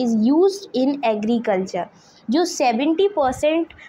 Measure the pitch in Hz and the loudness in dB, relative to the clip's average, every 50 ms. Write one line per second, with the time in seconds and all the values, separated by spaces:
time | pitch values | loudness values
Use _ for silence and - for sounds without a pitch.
0 | 254 240 226 220 214 240 285 320 370 392 381 - - - - 247 262 277 285 285 | -2 0 0 2 2 4 4 4 4 2 2 -2 -12 -6 -2 0 0 0 0 -2
1 | - 226 220 214 208 220 240 233 233 233 202 185 190 190 - 180 170 - _ - | -2 -2 -2 -2 -2 -2 -2 0 0 0 0 0 -2 -4 -6 -8 -8 -8 _ -20
2 | _ - - - _ - 220 320 359 349 349 - 294 247 233 220 285 311 330 320 | _ -20 -20 -18 _ -2 0 0 0 0 -2 0 0 0 0 0 0 0 2 2
3 | 392 403 403 330 277 254 269 - - 302 311 330 330 - - - - | 0 0 2 0 0 0 -2 0 -2 0 0 0 -2 -4 -8 -20 -20